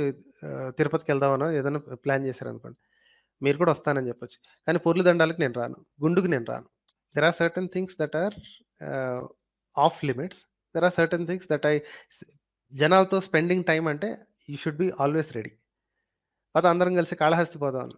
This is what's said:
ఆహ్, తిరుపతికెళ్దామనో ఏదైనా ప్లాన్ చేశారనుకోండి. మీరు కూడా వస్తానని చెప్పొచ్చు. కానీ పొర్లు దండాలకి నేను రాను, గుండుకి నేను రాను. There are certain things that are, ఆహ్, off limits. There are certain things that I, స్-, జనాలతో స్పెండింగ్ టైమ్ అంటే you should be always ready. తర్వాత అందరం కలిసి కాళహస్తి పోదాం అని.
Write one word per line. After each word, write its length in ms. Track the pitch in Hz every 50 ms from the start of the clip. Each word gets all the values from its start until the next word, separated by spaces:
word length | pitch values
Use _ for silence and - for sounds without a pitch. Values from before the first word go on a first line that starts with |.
| 147 139 131 170 190 277 _ _ 160
ఆహ్, 280 | 147 139 135 131 131
తిరుపతికెళ్దామనో 800 | 127 - 151 147 - 160 - - 143 139 139 139 135 131 143 165
ఏదైనా 300 | 160 143 131 143 147 147 151 131 127
ప్లాన్ 300 | 120 - 143 135 135 139
చేశారనుకోండి. 540 | 131 127 - 131 120 117 110 - 120 123 _ _ _ _ _ _ _ _ _ _ _ _ -
మీరు 160 | 135 139 143 151
కూడా 140 | 175 170
వస్తానని 360 | 151 - - 156 143 139 131 123
చెప్పొచ్చు. 300 | 117 - 123 120 - - _ _ _ _
కానీ 180 | _ - 165 165
పొర్లు 240 | - 170 165 180 180
దండాలకి 360 | 180 170 170 165 160 170 170
నేను 120 | 156 127 120
రాను, 240 | 120 117 120 131 - - _ _ -
గుండుకి 260 | 143 160 170 180 185 175
నేను 180 | 156 127 117
రాను. 220 | - 120 123 123 _ _ _ _ _ _ _ _ _ -
There 100 | 147 147
are 100 | 170 170
certain 300 | - 170 170 - 185 190 180
things 240 | - 185 190 185 -
that 200 | - 156 147 -
are, 180 | 156 180 214 208 - - - - _ _ _ _ -
ఆహ్, 420 | 151 143 139 135 131 127 123 127 131 - - _ _ _ _ _ _ _ -
off 220 | 143 143 165 - -
limits. 360 | - 139 123 120 156 185 - - - _ _ _ _ _ -
There 100 | 165 170
are 80 | 180 175
certain 300 | - 165 165 180 170 170
things 200 | 160 185 185 180
that 180 | - 156 143 -
I, 100 | 147 151 147 147 - - - - _
స్-, 180 | - - - - _ _ _ _ _ _ _ _ 135
జనాలతో 440 | 135 147 156 185 190 190 190 196 190
స్పెండింగ్ 420 | 185 - - 156 165 175 180 185 175
టైమ్ 240 | 165 160 160 165 160
అంటే 220 | 147 147 196 220 - - - _ _ _ _ -
you 80 | 143 143
should 200 | - 165 147 147
be 100 | 185 185 -
always 360 | - 139 143 151 160 151 -
ready. 220 | - 117 104 - - _ _ _ _ _ _ _ _ _ _ _ _ _ _ _ _ _ _ _ -
తర్వాత 100 | 160 165
అందరం 280 | 180 170 180 180 180 180
కలిసి 200 | 175 165 - 175
కాళహస్తి 420 | - 156 156 165 170 170 160 - 151
పోదాం 260 | 143 139 131 127 123
అని. 120 | 123 -